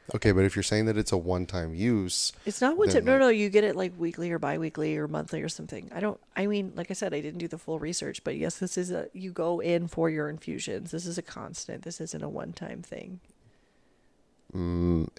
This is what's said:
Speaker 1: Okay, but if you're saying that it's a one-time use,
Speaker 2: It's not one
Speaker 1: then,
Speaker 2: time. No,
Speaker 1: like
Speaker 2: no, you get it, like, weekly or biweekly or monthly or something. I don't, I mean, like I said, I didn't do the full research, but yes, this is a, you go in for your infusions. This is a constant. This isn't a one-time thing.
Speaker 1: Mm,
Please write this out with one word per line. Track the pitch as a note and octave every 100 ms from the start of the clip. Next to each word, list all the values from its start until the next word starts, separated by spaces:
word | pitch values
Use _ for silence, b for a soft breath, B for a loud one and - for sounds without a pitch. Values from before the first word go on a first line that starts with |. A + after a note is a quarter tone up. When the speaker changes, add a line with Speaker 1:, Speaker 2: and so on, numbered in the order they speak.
| b -
Speaker 1:
Okay, | A2
but | F#2+
if | F#2+ G2+
you're |
saying | F#2+ G#2+ A2
that | G#2+
it's | G#2+
a | F#2+
one-time | E2+ F2+ F2+ F#2 E2 D#2+
use, | A2+ A2+ F#2 - - -
Speaker 2:
It's | - G3+
not | B3+ E4+
one | G#4
Speaker 1:
then, | C4+
Speaker 2:
time. | A3
No, |
Speaker 1:
like | C4+
Speaker 2:
no, | C4
you | A3+ G#3
get | G3+
it, | G#3 F3+
like, | F#3 F3
weekly | E3 E3+ E3+
or | E3
biweekly | D3 D#3 D#3+ - D#3 D3+
or | D3+
monthly | D#3 D#3 D#3+
or | D#3
something. | - D#3+ - -
I | F#3
don't, | G#3 - _ -
I | G3+
mean, | G#3 F#3+ -
like | E3+
I | F#3+
said, | G3
I | D3+
didn't | D3+ F3
do | E3+
the | D#3+
full | - D#3+
research, | D3+ F3 - -
but | - C#3+
yes, | D#3 -
this | F#3 -
is | F3+
a, | F3+ -
you | F#3 F#3
go | F3 E3 F3
in | E3+ E3+ E3+
for | - E3
your | D#3 D3+
infusions. | D3+ - D#3 - G2 E3
This | D#3+ F3
is | F3
a |
constant. | - - - F3 - -
This | E3+ E3+
isn't | E3 D#3+
a | D3+
one-time | - - E3+ - -
thing. | E3+ - - F#3 - _ _ _ _ _ _ _ _ _ _ _ -
Speaker 1:
Mm, | F#2 F2 F2 F2 E2+ D#2+